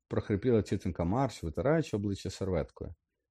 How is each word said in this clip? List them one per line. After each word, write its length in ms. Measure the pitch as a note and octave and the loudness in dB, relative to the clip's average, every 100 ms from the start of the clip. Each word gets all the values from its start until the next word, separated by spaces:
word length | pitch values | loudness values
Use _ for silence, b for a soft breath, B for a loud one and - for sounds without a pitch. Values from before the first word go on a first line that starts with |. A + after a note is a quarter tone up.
| - | -4
прохрипіла 540 | A2 - G2+ B2+ A2+ | -2 0 2 4 4
тітонька 420 | - G#2 F#2 E2 | 4 -2 -2 0
Мардж, 380 | E2+ A#2 C3+ - | 0 2 0 -2
витираючи 540 | E2 D#2 A2 E3 - G#2+ | -6 0 2 2 0 -2
обличчя 340 | G2+ F#2+ G2 | -2 -4 -6
серветкою. 640 | - F#2+ F2 - - - - _ _ _ | -6 -2 0 -2 -8 -12 -12 _ _ _